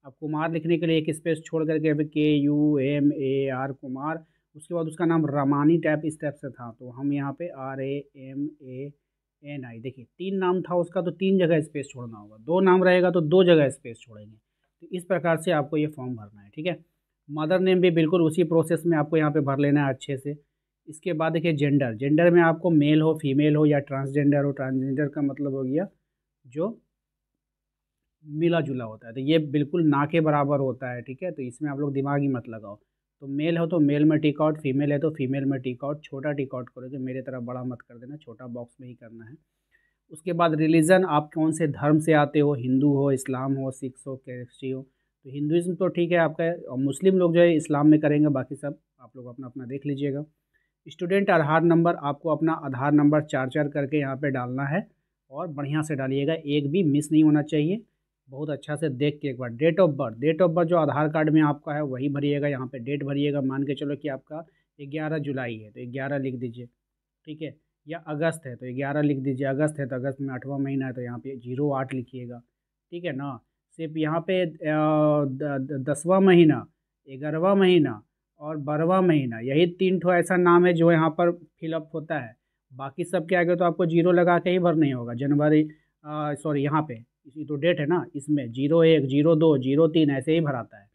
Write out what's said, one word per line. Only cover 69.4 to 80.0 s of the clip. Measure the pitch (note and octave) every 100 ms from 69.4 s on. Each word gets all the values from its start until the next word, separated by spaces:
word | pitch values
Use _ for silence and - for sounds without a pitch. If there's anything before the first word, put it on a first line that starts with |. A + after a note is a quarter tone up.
| C#3
अगस्त | C3+ D3+ D3+
है | C3+
तो | C3
अगस्त | C3+ C3
में | C3+
आठवां | B2+ C3 C#3
महीना | C#3 C#3 C3
है |
तो | B2+
यहाँ | A#2+ A#2+
पे | C3+ C3+
ज़ीरो | A#2+ B2+ D3
आठ | C3+ C3
लिखिएगा, | C3 A#2+ B2+ A#2+ A#2+ _ _ _ _ _
ठीक | F3
है | F3 C3+
ना। | C#3+ A#2+ _ _ _
सिर्फ | - D#3+ D#3
यहाँ | D3+ E3
पे, | D#3+ F#3
अ, | F3 D#3 D3+ D#3 D#3 D#3 D3+ D3
द-, | C#3 C3 D3 C#3 C3+
द-, | C#3 C3+
दसवां | D3 E3 F#3+
महीना, | G3 F3 D#3 B2+ G2+ _ _ _ -
ग्यारहवाँ | C3+ D3+ D#3+ F#3 G3
महीना | F#3 F3+ C3+ A2 _ _ _ _
और | D3+ D#3
बारहवाँ | C#3+ D3+ E3 F#3+
महीना, | F3+ D3+ C3 A2+
यही | B2 C#3+ F3
तीन | F3 F#3+
ठो | F#3